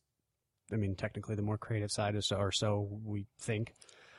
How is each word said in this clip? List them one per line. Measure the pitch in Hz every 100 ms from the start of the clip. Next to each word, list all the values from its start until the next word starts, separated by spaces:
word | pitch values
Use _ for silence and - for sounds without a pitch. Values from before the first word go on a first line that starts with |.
| _ _ _ _ _ _ -
I | 113
mean, | 101 95
technically | 107 - 101 104
the |
more | 104 107
creative | - 110 101
side | - 104 104
is, | -
or | 98 98
so | - 107 104 101 104 110
we | 104 98 -
think. | - 107 110 - - - -